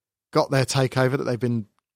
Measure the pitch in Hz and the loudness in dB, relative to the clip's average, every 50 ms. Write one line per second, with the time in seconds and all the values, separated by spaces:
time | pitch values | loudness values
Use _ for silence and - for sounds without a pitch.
0 | _ _ _ _ _ _ - 151 - - 139 135 127 - - 139 131 123 - 131 | _ _ _ _ _ _ 0 0 2 2 2 0 0 0 0 0 0 0 2 0
1 | 127 127 131 143 120 127 123 110 127 120 120 117 101 - _ _ _ _ _ | 0 2 0 -2 -2 -4 -4 -4 -2 -2 -2 -4 -4 -8 _ _ _ _ _